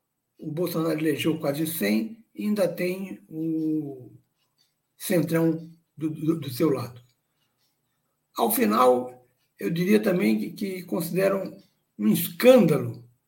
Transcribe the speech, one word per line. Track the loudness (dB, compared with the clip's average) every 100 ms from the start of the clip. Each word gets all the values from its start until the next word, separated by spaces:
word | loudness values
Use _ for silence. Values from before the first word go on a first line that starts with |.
| _ _ _ -16
o | -10
Bolsonaro | -4 -4 -2 -2 0
elegeu | 0 0 0 -2
quase | -2 -2 -4
cem | -2 0 0 -2 -10 _ -6
e | -2
ainda | 0 0
tem | -2 -4 -4 -10 -14 -14
o | -8 -4 -2 -2 -4 -6 -12 -18 -20 _ _ _ _ _ _ _ -10
Centrão | 0 0 2 2 2 0 -8 -20 _ -8
do, | -8
do, | -4 -4 -4
do | -4
seu | 0 0
lado. | 0 -6 -14 _ _ _ _ _ _ _ _ _ _ _ _ _ -2
Ao | 0
final, | 2 2 4 4 4 0 -12 _ _ _ -8
eu | -4
diria | -2 2 2
também | 2 2 2 0
que, | -2
que | -8 -8 -8
consideram | -6 -6 -4 0 0 0 -6 -14 _ _ _ -2
um | 0
escândalo | 2 -2 4 8 8 8 2 -2 -8 -16 _